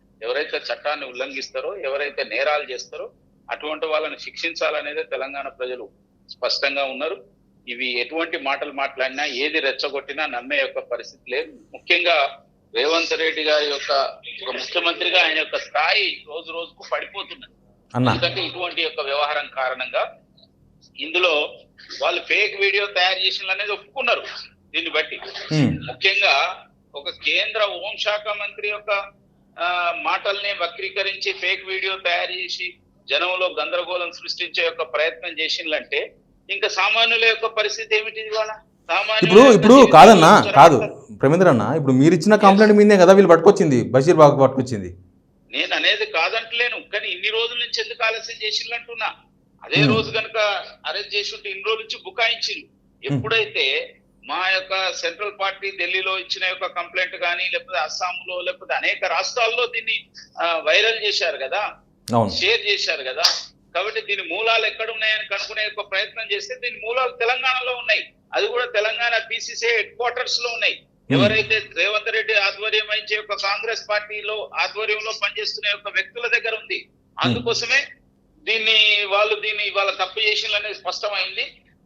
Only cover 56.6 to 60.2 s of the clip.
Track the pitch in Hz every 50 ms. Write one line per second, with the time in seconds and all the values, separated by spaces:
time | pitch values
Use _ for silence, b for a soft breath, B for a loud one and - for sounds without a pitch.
56.6 | 190 175 - 180 170 170 180 185 185 180 190 175 175 175 175 170 185 180 175 170
57.6 | 170 - 185 170 156 156 - - 185 180 175 180 180 180 180 180 180 180 180 -
58.6 | 190 175 160 139 151 175 202 202 190 180 165 175 190 - - 247 233 220 233 247
59.6 | 247 233 - 233 220 226 220 214 - _ b b